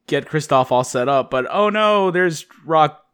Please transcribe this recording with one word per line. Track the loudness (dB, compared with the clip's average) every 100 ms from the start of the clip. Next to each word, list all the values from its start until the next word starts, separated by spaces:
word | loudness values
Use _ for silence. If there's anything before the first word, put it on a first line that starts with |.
| -6
get | -6 -4
Kristoff | -6 0 0 2
all | 0 0
set | -2 0
up, | 0 0
but | -4 -2
oh | -2 0
no, | 0 2 2 0
there's | 0 -2 -4 -12 _
rock | -2 2 2 -2 _